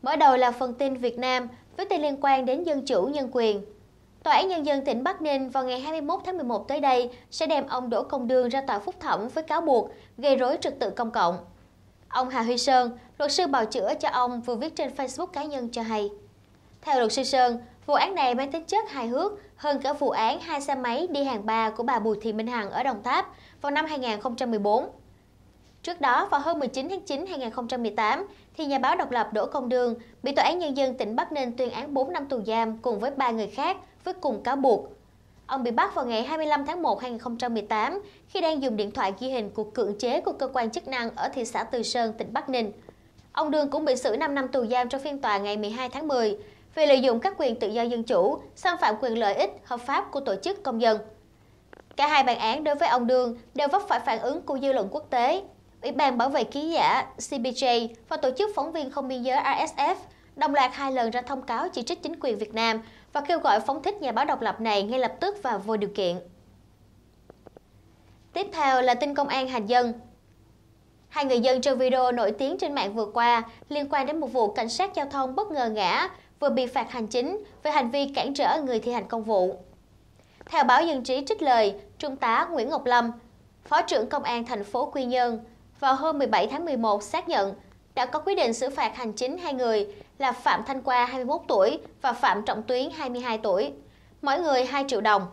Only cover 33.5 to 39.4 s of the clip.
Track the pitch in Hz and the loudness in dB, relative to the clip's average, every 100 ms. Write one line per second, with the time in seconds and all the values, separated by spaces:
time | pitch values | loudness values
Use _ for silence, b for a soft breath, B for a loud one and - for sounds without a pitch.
33.5 | - 302 381 B B - 370 294 220 - | -2 -2 -4 B B -10 -4 -4 -2 -2
34.5 | 277 269 220 - - _ _ _ - - | 2 4 4 0 -18 _ _ _ -20 -6
35.5 | 262 240 240 392 370 247 226 247 320 311 | -4 0 0 0 0 -2 -2 -2 -2 0
36.5 | 294 277 349 269 208 254 233 247 233 247 | 0 0 -2 0 0 -4 -8 -8 -4 -2
37.5 | 226 208 220 226 370 403 B B 392 330 | -2 -2 0 0 -2 -10 B B -2 0
38.5 | 311 262 214 202 233 196 196 262 262 | 0 0 -2 -2 0 -2 -2 -4 -4